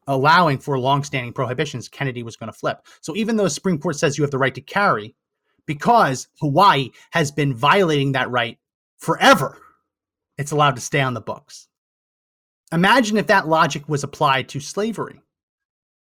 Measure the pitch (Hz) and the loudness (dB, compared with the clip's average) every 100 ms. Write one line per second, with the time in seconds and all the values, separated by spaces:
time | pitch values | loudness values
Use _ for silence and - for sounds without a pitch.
0 | - 135 143 170 170 135 - 135 127 143 | -6 0 4 4 4 0 -4 -4 0 0
1 | 139 135 120 117 123 123 147 123 - - | -2 -6 -8 -6 -6 -4 -6 -8 -12 -8
2 | 139 123 117 - 110 - 147 110 _ _ | -8 -6 -12 -12 -14 -8 -6 -6 _ _
3 | - 170 220 220 190 - 190 156 175 147 | -10 -6 -2 0 0 -2 -2 -2 -2 -2
4 | 160 143 143 135 135 - - 196 202 120 | -2 0 -2 0 -2 -4 -6 -2 0 0
5 | 104 - _ _ _ _ - 147 180 240 | -6 -18 _ _ _ _ -12 -4 2 4
6 | 165 127 - - 151 143 196 147 123 - | 4 0 -8 -6 -2 4 4 4 0 -10
7 | _ 170 143 - 143 117 143 190 175 147 | _ -2 -2 -2 -2 0 2 4 4 2
8 | 139 131 123 120 117 - _ _ _ _ | 0 0 -2 -2 -4 -6 _ _ _ _
9 | - 165 214 233 135 - _ _ _ _ | -4 2 4 4 2 -8 _ _ _ _
10 | _ _ _ - 143 151 147 127 - 147 | _ _ _ -10 -4 0 2 0 -4 -2
11 | 131 113 107 - - - - _ _ _ | -2 -4 -8 -14 -14 -20 -20 _ _ _
12 | _ _ _ _ _ _ - 165 190 247 | _ _ _ _ _ _ -6 0 4 4
13 | 214 214 165 196 156 160 165 151 - 147 | 2 0 2 2 4 2 2 -2 -4 -4
14 | 143 - 147 135 127 139 143 - 220 190 | -4 -2 0 0 -2 -10 -10 -6 -6 -6
15 | 131 - _ _ _ _ _ _ _ _ | -10 -14 _ _ _ _ _ _ _ _
16 | _ | _